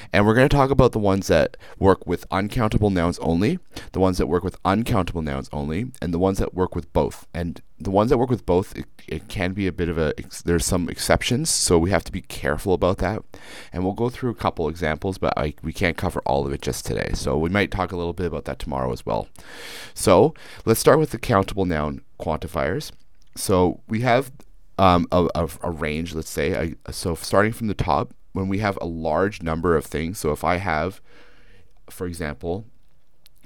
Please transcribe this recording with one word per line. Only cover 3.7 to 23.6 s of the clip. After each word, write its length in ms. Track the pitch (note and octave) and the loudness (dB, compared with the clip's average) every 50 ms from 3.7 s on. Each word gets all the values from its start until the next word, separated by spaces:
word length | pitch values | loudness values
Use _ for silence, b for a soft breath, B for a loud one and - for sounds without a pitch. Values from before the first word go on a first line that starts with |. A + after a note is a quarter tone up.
| B B B B B | B B B B B
the 80 | F2+ | 2
ones 160 | F#2+ F#2 F#2 F#2 | 2 2 2 2
that 80 | F2+ | 0
work 180 | C2 E2 F2+ F2+ | 0 0 0 0
with 120 | F2+ - - - | -2 -6 -2 0
uncountable 580 | F2 F#2+ G#2+ A#2 - B2 G2+ F2+ - - E2+ D#2+ | 0 2 2 2 2 0 0 0 0 -2 -4 -4
nouns 280 | D2 C#2 C2+ B1+ - - | -4 -4 -6 -6 -6 -6
only, 380 | D2 C#2+ D2 D#2 F#2 A#2+ B2 - - | -6 -4 -4 -4 -4 -6 -8 -8 -8
and 140 | - F2 F2 | -4 -2 0
the 60 | E2+ | 2
ones 180 | F#2 G2 G2 - | 2 2 2 2
that 160 | - - - | -2 -2 -2
work 220 | F2 F2+ - - | -2 -2 -2 -2
with 140 | E2+ E2 - - | -6 -8 -2 0
both. 340 | E2 D2 - - - - - - | 0 0 0 -2 -8 -14 -10 -8
And 260 | E2+ E2+ E2+ - - - - - - | -6 -6 -6 -6 -10 -14 -18 -14 -8
the 120 | - G2+ | -4 0
ones 180 | F#2+ G2 G#2+ A#2+ | 2 4 4 4
that 80 | C#3+ | 4
work 140 | A#2+ B2 B2 | 2 2 2
with 160 | A2+ G2 - | 0 0 0
both, 280 | - F2 F2+ G2+ - - | 2 2 2 2 0 -4
it, 120 | - D#2 - - - - | -12 -12 -12 -14 -18 -12
it 220 | - - E2 - - | -10 -10 -10 -8 -8
can 240 | - - F2+ F2+ F#2+ | -4 -4 -2 -2 -2
be 140 | G2+ G2 | -2 -2
a 60 | F#2 E2 | -2 -2
bit 180 | F2+ F2 D#2+ | -2 -2 -2
of 80 | E2+ D#2+ | 0 0
a, 160 | D#2+ D2+ - | 0 0 -2
ex-, 240 | - - - - - | -4 -8 -12 -14 -6
there's 240 | - E2+ E2+ E2+ - | 0 2 2 2 2
some 240 | - G2 F2 F2 - | 2 0 0 0 -2
exceptions, 640 | - - - - E2+ F2 - - B2 A#2+ D#3+ - | -4 -4 0 2 2 2 2 2 0 0 0 0
so 280 | - - - - F#2 E2+ | 0 0 2 4 4 4
we 120 | E2 F#2 | 4 4
have 140 | G2 E2 - | 2 0 0
to 80 | - - | -2 -8
be 100 | F#2+ - | -10 -10
careful 500 | - - - - C2+ D2+ D#2 - G2 F2+ | -10 -10 -6 -2 -2 -2 -2 0 0 0
about 260 | D#2+ F#2+ F2+ - - | 2 2 2 0 0
that. 240 | F#2 F2+ G#2+ - - - - B B B B B B B | -2 -2 -4 -4 -8 -12 -16 B B B B B B B
And 140 | B F2 F#2 | B -4 -2
we'll 80 | F#2+ G2+ | -2 -2
go 160 | G#2+ A#2 B2 | -2 -2 -4
through 220 | B2+ - C3 B2 | -4 -4 -4 -4
a 40 | G#2+ | -4
couple 320 | - - F#2 - - E2 | -2 -4 -4 -2 -2 -2
examples, 520 | D2+ D#2+ F2 E2+ D#2 D#2 D2+ - G2 F#2+ - | -4 -4 -2 -2 -2 -2 -2 -4 -4 -4 -2
but 180 | - - - | -2 -2 0
I, 160 | - - D#2 - - - | 0 -2 -4 -4 -6 -8
we 120 | D#2+ D#2 | -8 -4
can't 240 | - G2 E2+ E2 - | -2 -2 -2 0 0
cover 240 | - F2 D2 D2 - | -2 -4 -2 -4 -2
all 220 | - C2 C#2 C#2+ | -2 0 0 0
of 80 | C#2 C#2 | -2 -4
it 80 | - - | -4 -4
just 240 | C2 B1 - - | -6 -6 -4 -4
today. 240 | - A#1 G1+ G1+ - - | -4 -4 -4 -4 -4 -4
So 240 | - - - C2 | -4 -2 -2 0
we 140 | D2 D#2+ E2+ | 0 0 0
might 200 | F#2+ G#2 G2 - | 2 0 0 0
talk 220 | - G2 F2+ F2 F#2 | 0 -2 -4 -4 -4
a 40 | |
little 180 | F2 E2+ E2+ F2 | -4 -6 -6 -4
bit 120 | - F2+ | -4 -4
about 200 | E2+ D2+ C#2+ - | -4 -4 -6 -6
that 120 | - C2+ - | -8 -8 -8
tomorrow 340 | - - C#2+ C2 B1+ B1+ B1 | -6 -6 -4 -2 -2 -2 -4
as 120 | B1 - | -4 -4
well. 240 | - - G#1 - - - B B B B B B B B B B B B | -4 -4 -4 -4 -6 -12 B B B B B B B B B B B B
So 400 | B - - F#2+ F2+ A#2+ D#3+ - B B B B B B | B 4 6 8 8 8 6 2 B B B B B B
let's 160 | - A2+ - | 2 2 4
start 180 | - D3 C3 D#3+ | 6 6 6 6
with 120 | D#3 - | 6 2
the 80 | - G#2+ | -2 -4
countable 480 | - - A#2 G2 F#2+ - G#2 G#2 F#2+ | -2 2 2 4 2 2 0 -2 0
noun 340 | F2+ E2+ D2+ D2+ D2+ C#2+ C2+ - - - - | 0 0 0 -2 -2 -4 -6 -12 -16 -16 -8
quantifiers. 760 | - E2+ D#2 D#2 - E2 - D#2 C2+ D2 F#2+ D3 D3+ - - - - - - - - - - | -6 -4 -4 -4 -4 -6 -4 -2 -2 -2 -2 -4 -6 -8 -12 -16 -18 -20 -20 -20 -20 -16 -12
So 480 | - - - G2 F2+ | -6 -2 2 4 4